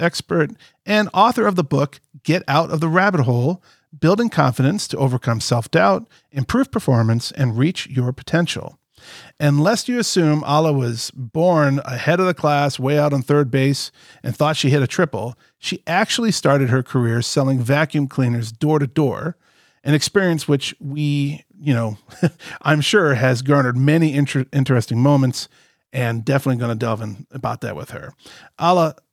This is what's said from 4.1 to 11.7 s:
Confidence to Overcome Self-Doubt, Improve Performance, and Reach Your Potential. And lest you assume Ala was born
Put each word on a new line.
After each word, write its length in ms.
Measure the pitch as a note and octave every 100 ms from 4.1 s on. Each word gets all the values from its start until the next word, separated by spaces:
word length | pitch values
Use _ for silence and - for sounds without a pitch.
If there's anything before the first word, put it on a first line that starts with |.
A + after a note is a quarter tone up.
| G#3 A#3
Confidence 600 | - C3+ A#2+ C3 G3+ -
to 80 | -
Overcome 420 | C3+ B2+ - A2+
Self-Doubt, 680 | - A#2+ - E3 G3 F#3+ A3+ _ _
Improve 400 | C#3+ B2 B3 C4+
Performance, 580 | A3 - A#2+ A2+ A#2 -
and 260 | - B2+ A2+
Reach 300 | D#3 - -
Your 260 | C3 B2
Potential. 640 | C3 - D#3+ E3+ - - - _ _ - - - -
And 240 | D3 C#3+
lest 260 | F3 A#3 -
you 120 | B3
assume 420 | - F#3 D#3 D3+
Ala 280 | - D3 D#3+
was 400 | C#3 A#2+ A2+ -
born 680 | - A#2+ D#3+ F3+ E3 C#3+